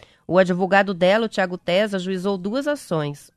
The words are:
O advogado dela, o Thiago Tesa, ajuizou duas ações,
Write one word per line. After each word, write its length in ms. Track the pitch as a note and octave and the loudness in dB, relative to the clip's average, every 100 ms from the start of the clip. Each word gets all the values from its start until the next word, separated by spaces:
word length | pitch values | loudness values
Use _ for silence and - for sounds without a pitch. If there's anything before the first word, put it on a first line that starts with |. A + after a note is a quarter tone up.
| - _ - | -20 _ 0
O 120 | E3+ | 2
advogado 540 | F#3 F3+ F#3 G3 G3+ | 4 2 2 4 2
dela, 340 | F3+ F3+ G#3 A3+ | 2 2 2 0
o 20 | |
Thiago 280 | - F#3 F3+ | -2 -4 -4
Tesa, 420 | - F3+ G#3+ G3 | -2 0 0 -2
ajuizou 380 | F3+ F#3+ F#3 G3 | -4 -4 -4 -4
duas 300 | F3+ A#3+ C#4+ | -4 -4 -4
ações, 640 | D4 - D#3+ D3 C#3+ - | -6 -4 -4 -4 -8 -14